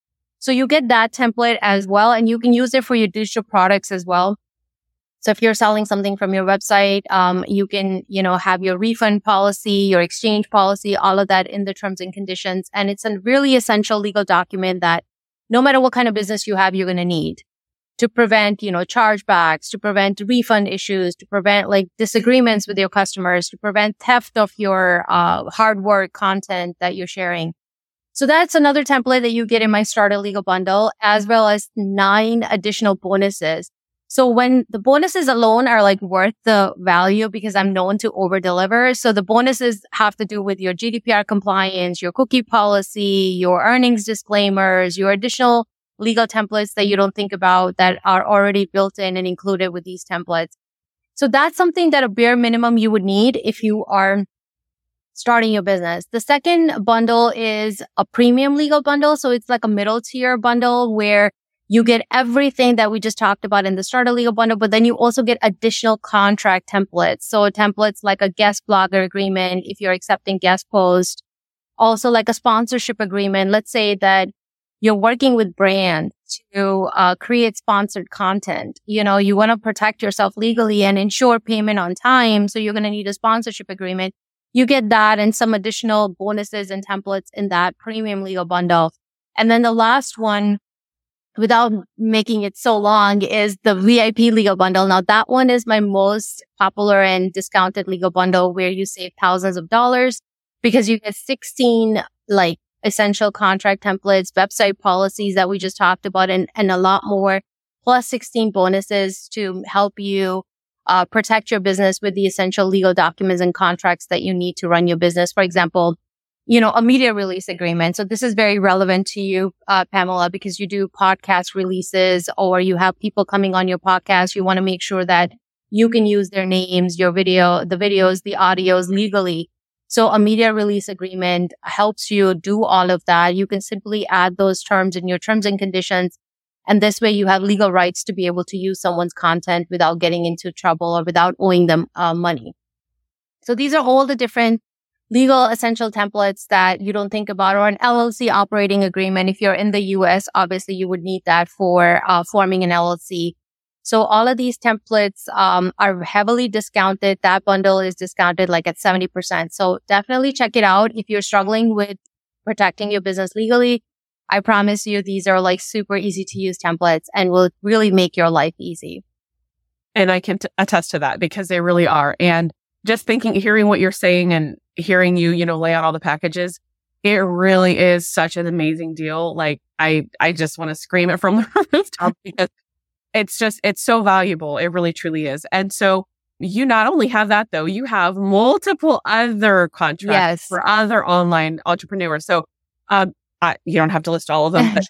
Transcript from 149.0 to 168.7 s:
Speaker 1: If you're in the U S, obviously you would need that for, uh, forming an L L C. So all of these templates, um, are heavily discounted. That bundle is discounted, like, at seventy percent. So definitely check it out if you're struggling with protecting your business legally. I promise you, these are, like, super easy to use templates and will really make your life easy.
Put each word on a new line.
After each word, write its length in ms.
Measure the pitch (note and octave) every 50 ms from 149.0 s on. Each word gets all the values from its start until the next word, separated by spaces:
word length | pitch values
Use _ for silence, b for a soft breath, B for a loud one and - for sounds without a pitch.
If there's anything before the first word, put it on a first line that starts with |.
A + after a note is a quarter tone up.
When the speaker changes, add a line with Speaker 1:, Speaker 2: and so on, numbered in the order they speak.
| F#3+ F#3+ F#3+ F#3 F#3 F#3+
Speaker 1:
If 100 | F#3+ -
you're 140 | G#3 G3 F#3
in 160 | - G#3 G#3+
the 140 | G3+ G3+ G3 F#3+ G3 F#3+
U 80 | F#3
S, 220 | F3 F3+ G3 - - -
obviously 400 | F#3+ F#3 F3 F#3+ F#3+ - - F#3+
you 140 | F3+ F#3+ F3+
would 160 | F#3 F3 E3
need 180 | F#3+ F#3+ F3+ -
that 240 | F3 E3 E3+ F3 -
for, 540 | _ - F#3+ F3+ F3+ F3+ F3 F3 F3 - - F#3+
uh, 160 | F3+ F3 F3 -
forming 320 | - G3+ F#3+ F#3 F#3+ F#3 F#3
an 80 | F3
L 180 | F3 E3+ E3+ F3
L 80 | F3 E3
C. 380 | - - F#3 E3+ E3+ F3 - _ _ _ _ _ _ _ _ _ -
So 140 | - A3+ A3
all 280 | A3 - G#3+ A3 A#3 B3+
of 100 | B3+ A#3+
these 180 | B3 B3 -
templates, 720 | - - A#3 A3 G#3+ _ - A3 G#3+ G#3 G3 - - - - -
um, 360 | G3+ F#3+ F#3 F3+ F3+ F#3 F3+ - -
are 240 | G3+ G3 F#3 F3+
heavily 460 | E3 - - G#3 G3+ A3+ A#3+ B3 B3 G#3+
discounted. 720 | G#3+ G#3+ - - - G#3 F#3+ G3 G3 - G3+ G3 F#3+ -
That 220 | - F#3 F#3 F#3+ -
bundle 360 | G3+ G3 F#3+ F#3+ G3 F#3+ F#3+
is 140 | F#3+ F#3 F3+
discounted, 540 | - F#3 F3+ - - F3+ F3 E3+ F#3+ F#3 F3+
like, 180 | E3+ E3 -
at 120 | F3 D#3+ -
seventy 280 | - F#3+ F#3 F#3 F#3
percent. 460 | - - F#3 - - F#3 E3 E3 E3
So 260 | - - F#3+ F#3 F#3 - _
definitely 460 | - G3+ G3+ G3+ - B3+ B3+ C4 C#4
check 240 | C4+ - B3 A3 -
it 80 | A#3 G#3
out 280 | F#3+ F#3 G3+ A3 A3+ A3+
if 160 | A3 - -
you're 100 | G#3 G3+
struggling 540 | G3 - G#3 G3 F#3+ G3+ A3 A3+ A3+ A3+ G#3+
with 240 | G#3 G3+ G3+ G3 - _ _ _ _ _ _ _ _ -
protecting 440 | - G#3 - G3 F3+ - - G#3 G#3
your 120 | G#3 G3
business 320 | F3+ G3 F#3 F#3+ F#3+ F3+ -
legally. 480 | G#3+ A3 A3 A#3+ B3 B3 B3 A#3+ A3 _ _ _ _ _ _ _ _ _ -
I 100 | G3 G3+
promise 460 | - A3+ G#3+ G3+ G3+ G#3 G#3 G3+ -
you, 160 | G#3+ G#3 G3+
these 240 | F3 G3 F#3+ F#3+ F3+
are, 120 | G3 F#3+ F#3
like, 220 | F#3 F3+ F#3 F#3+
super 380 | - - - G#3+ G3+ - G3+ F#3+
easy 260 | G3+ G3+ E3+ F#3+ F#3+
to 140 | - - F#3+
use 180 | F#3+ F#3 F3
templates 520 | - - E3+ E3 - F3+ E3+ D#3+ D#3+ - - -
and 160 | G3 F#3 F3+
will 200 | F3+ F#3 F#3 F3 - _
really 300 | G3 G#3 A3 G#3+ G#3+ G3+
make 260 | F#3 F#3+ F3+ E3 -
your 140 | F3+ E3 E3
life 240 | E3 D3+ D3+ E3 - -
easy. 460 | F#3 F3